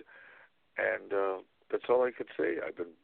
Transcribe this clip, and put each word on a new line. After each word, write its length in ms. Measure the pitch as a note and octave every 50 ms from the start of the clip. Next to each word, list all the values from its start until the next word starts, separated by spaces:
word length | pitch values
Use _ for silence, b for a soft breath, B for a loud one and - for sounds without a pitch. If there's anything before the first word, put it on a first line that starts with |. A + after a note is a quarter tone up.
| B B B B B B B B B B _ _ _ _ _ -
And, 360 | G2+ G2+ G2+ G2 F#2+ F#2+ G2+
uh, 240 | G2 G2 G2 F#2+ F#2 - _ _ _ _ -
that's 140 | A2+ G#2+ - -
all 160 | B2 B2+ B2+
I 80 | B2+
could 160 | A#2+ - A#2+ - - -
say. 180 | - E3+ E3+ - - -
I've 80 | -
been 160 | - F2 E2+ D#2+ -